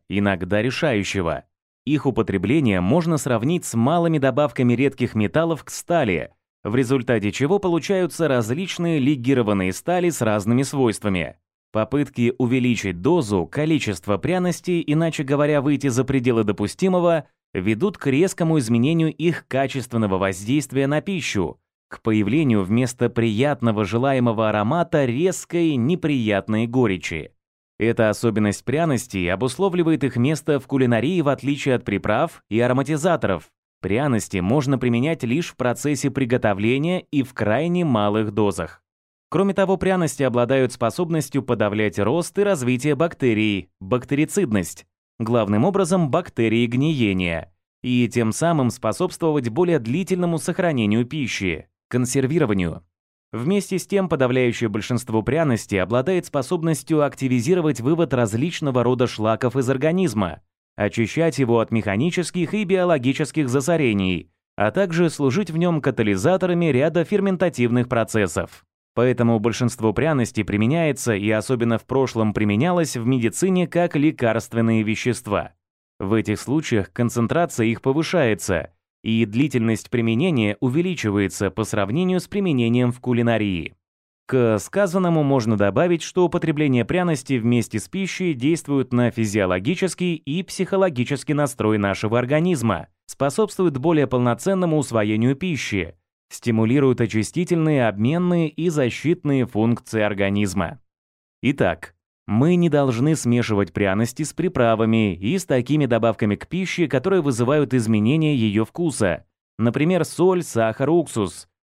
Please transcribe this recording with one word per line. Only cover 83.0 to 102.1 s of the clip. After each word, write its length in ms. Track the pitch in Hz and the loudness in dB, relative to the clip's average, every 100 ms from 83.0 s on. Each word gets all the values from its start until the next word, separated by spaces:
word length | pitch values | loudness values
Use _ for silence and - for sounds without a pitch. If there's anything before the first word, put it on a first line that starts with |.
кулинарии. 720 | - 120 117 113 104 90 71 - _ _ _ _ - | -2 0 2 2 0 -2 -6 -14 _ _ _ _ -2
К 320 | 135 117 107 | 2 4 2
сказанному 640 | - 196 202 185 180 160 | 0 -2 0 2 2 2
можно 320 | 143 135 110 107 | 4 2 2 2
добавить, 460 | 101 98 175 170 | 2 2 0 0
что 220 | - - | -2 0
употребление 600 | 175 175 165 147 151 127 | 2 2 -2 0 2 2
пряностей 560 | 110 180 180 151 - 131 | 2 0 0 -2 -2 -2
вместе 400 | 120 120 110 110 | 2 0 0 -6
с 80 | - | -6
пищей 440 | 190 185 - 185 | -6 -6 -4 -4
действует 600 | 135 135 165 - 143 127 | 0 0 -2 0 -2 0
на 180 | 123 120 | 2 2
физиологический 1040 | 110 110 104 92 90 98 180 185 - 180 | 0 0 2 2 0 0 -2 -2 -2 -2
и 300 | 170 - 160 | -2 -4 -6
психологический 920 | 185 - 180 196 190 127 123 143 - | -6 -6 -2 2 0 0 -2 -2 -2
настрой 440 | 147 143 - 107 107 | 0 0 0 0 2
нашего 380 | 101 95 110 117 | 0 0 0 0
организма, 720 | 123 151 175 165 113 87 - _ _ | 0 0 2 0 0 -2 -4 _ _
способствует 720 | - 139 139 214 - 185 131 | -4 -2 0 -2 0 0 0
более 300 | 151 160 131 | 0 2 2
полноценному 720 | 127 123 117 - 190 180 156 | 2 0 0 0 0 2 0
усвоению 560 | 139 113 107 107 120 | 0 0 0 2 2
пищи, 600 | 135 185 143 - 101 82 - _ _ _ | 0 -2 -4 -4 -4 -6 -10 _ _ _
стимулирует 720 | - 120 110 110 135 135 120 | -8 -2 2 2 4 4 2
очистительные, 840 | 117 110 104 - 170 170 156 147 117 | 0 0 -2 -4 0 0 2 2 0
обменные 640 | 101 113 165 180 175 160 | 0 0 0 0 0 0
и 200 | - 170 | -2 -2
защитные 760 | 151 127 - 143 175 151 139 120 | 0 0 0 -2 0 0 0 0
функции 540 | 101 113 117 - 110 | 0 0 0 -2 -2
организма. 800 | 104 98 98 101 104 95 85 - _ _ _ _ _ _ | 0 0 0 0 0 -2 -4 -6 _ _ _ _ _ _
Итак, 520 | 117 139 98 80 - _ _ | -4 0 0 0 -8 _ _